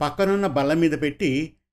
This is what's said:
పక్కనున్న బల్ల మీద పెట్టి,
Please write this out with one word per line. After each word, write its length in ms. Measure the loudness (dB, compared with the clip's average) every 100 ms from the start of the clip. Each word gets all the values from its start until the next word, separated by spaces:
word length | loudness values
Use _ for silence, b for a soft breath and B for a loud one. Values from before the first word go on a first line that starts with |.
పక్కనున్న 460 | -4 0 2 2 0
బల్ల 260 | 0 0
మీద 180 | 2 2
పెట్టి, 680 | 0 -4 -2 -2 -2 -4 -10 _